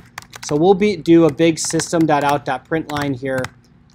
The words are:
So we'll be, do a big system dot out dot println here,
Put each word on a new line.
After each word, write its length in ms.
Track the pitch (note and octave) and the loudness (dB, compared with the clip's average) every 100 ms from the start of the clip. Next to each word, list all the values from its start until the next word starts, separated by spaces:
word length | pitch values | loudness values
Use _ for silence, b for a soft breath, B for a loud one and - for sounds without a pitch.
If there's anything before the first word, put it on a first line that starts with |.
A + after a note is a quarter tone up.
| - - - - | -16 -20 -20 -16
So 120 | - D3+ | -6 0
we'll 180 | F3+ | 2
be, 220 | F#3+ G#3 E3+ | 4 2 0
do 300 | E3+ E3 D#3+ | 4 4 4
a 60 | |
big 280 | C#3 E3 D#3 | 2 0 0
system 440 | - D#3+ - E3+ | -4 -4 -2 -2
dot 200 | D#3 C#3+ | 0 2
out 200 | C#3+ C#3+ | 0 -2
dot 200 | D3 B2+ | -4 -8
println 500 | - D#3+ D3+ D3 C#3+ | -6 -8 -6 -6 -4
here, 280 | B2+ C3+ C3 B2+ _ _ _ _ | -6 -4 -6 -6 _ _ _ _